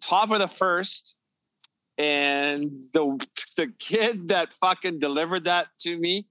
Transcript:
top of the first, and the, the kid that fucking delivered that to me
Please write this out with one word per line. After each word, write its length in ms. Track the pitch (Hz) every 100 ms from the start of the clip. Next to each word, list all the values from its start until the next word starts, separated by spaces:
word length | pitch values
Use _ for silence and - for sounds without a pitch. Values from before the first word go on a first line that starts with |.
top 300 | - 185 214
of 80 | 214
the 80 | 185
first, 720 | - 185 175 190 - - - _ _ _ _ _ _ _ -
and 840 | 147 143 143 139 143 143 147 139 131
the, 320 | 160 147 135 - - - -
the 120 | 143 -
kid 480 | - 214 226 220 170
that 240 | 190 160
fucking 460 | - 185 180 185 165
delivered 440 | 147 143 165 185
that 240 | 170 175 165 -
to 160 | 170 170
me 300 | 170 190 208